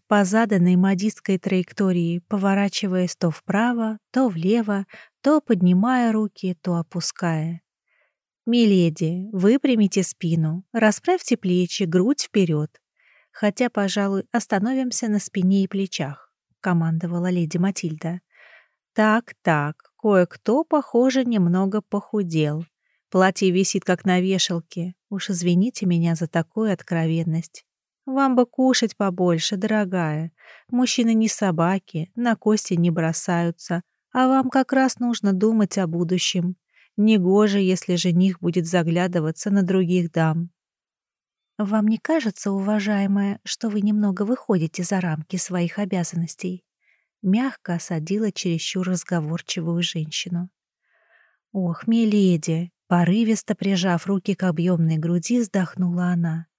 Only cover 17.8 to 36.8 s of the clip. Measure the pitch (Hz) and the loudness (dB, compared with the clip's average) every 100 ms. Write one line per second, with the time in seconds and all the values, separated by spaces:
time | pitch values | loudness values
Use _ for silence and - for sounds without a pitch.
17.8 | 170 156 165 175 - _ - - _ _ | -8 -8 -8 -10 -12 _ -20 -20 _ _
18.8 | _ - 214 220 233 - - 151 147 - | _ 0 2 2 -2 -6 0 0 0 -6
19.8 | _ _ 214 196 175 - - 247 320 302 | _ _ 2 4 2 -2 -2 0 2 -2
20.8 | - 233 262 262 240 220 175 180 196 214 | 0 2 2 2 0 2 2 2 0 -2
21.8 | - 202 - 214 180 165 151 151 165 _ | -4 -6 -4 -4 -2 0 0 -2 -8 _
22.8 | _ _ _ 190 185 185 190 180 190 196 | _ _ _ 2 2 4 2 2 0 0
23.8 | - 180 185 180 185 190 - 170 - - | -2 -2 2 2 2 0 -2 -4 -6 -8
24.8 | 175 - _ 196 - 180 175 175 220 - | -10 -10 _ -8 -6 -4 0 2 2 0
25.8 | 185 170 170 165 165 170 160 - 220 180 | 0 0 0 0 -2 -2 -4 -2 -2 -2
26.8 | - 170 160 165 165 160 165 - - _ | -4 -2 0 -2 -2 -4 -6 -12 -20 _
27.8 | _ _ - 262 269 254 240 - 262 247 | _ _ -6 0 2 2 0 2 2 2
28.8 | 220 - 196 180 180 165 - 196 214 214 | 0 -2 -4 0 2 0 -2 -4 -2 -2
29.8 | 196 185 160 151 160 - - - _ 247 | -2 -2 -2 -4 -6 -10 -20 -20 _ -2
30.8 | 247 - 226 226 220 - 196 170 170 190 | 0 0 2 2 2 0 0 2 0 0
31.8 | - 165 165 - 240 220 214 214 - 175 | -4 -8 -8 -4 -2 0 2 0 0 0
32.8 | 175 170 160 160 - 170 170 170 - 175 | 2 2 -2 -2 -2 -2 -2 -4 -6 -8
33.8 | - _ _ 254 254 269 262 269 262 269 | -8 _ _ 0 2 2 2 0 0 2
34.8 | 262 - 240 233 202 190 214 226 202 - | 0 0 -4 -2 0 2 2 2 0 0
35.8 | 180 170 170 185 - 185 175 185 _ _ | -2 -2 -2 -2 -2 -2 -4 -6 _ _